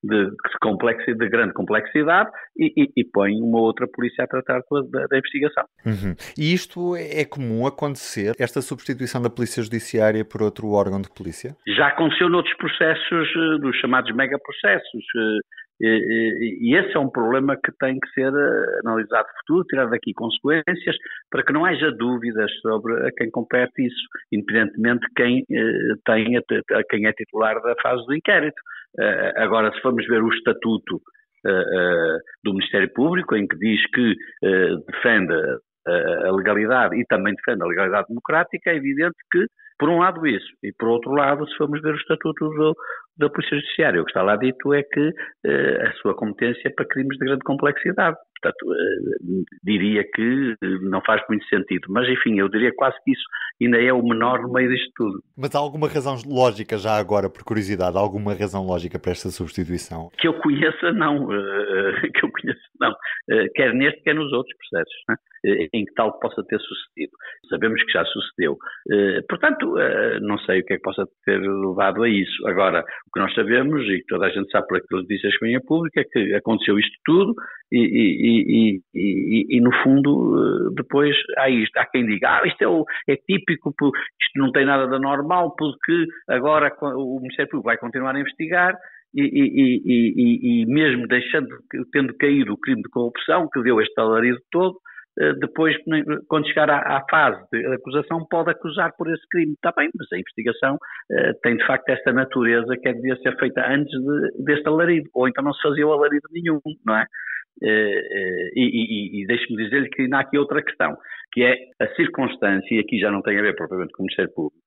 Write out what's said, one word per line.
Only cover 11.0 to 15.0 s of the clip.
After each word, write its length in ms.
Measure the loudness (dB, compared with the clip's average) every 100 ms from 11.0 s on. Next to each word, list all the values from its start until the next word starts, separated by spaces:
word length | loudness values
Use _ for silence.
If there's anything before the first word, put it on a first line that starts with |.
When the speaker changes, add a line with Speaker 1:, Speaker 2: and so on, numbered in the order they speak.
Speaker 2:
de 80 | -6
polícia? 460 | -10 -12 -10 -14 -12 -4
Speaker 1:
Já 220 | 0 2
aconteceu 400 | 2 0 2 2
noutros 280 | 2 -2 -4
processos, 720 | -6 0 0 0 -2 -2 -2 0
eh, 220 | 0 0
dos 180 | 0 -2
chamados 380 | 0 0 0
megaprocessos, 920 | -2 -2 -2 -8 -4 0 0 -2 -14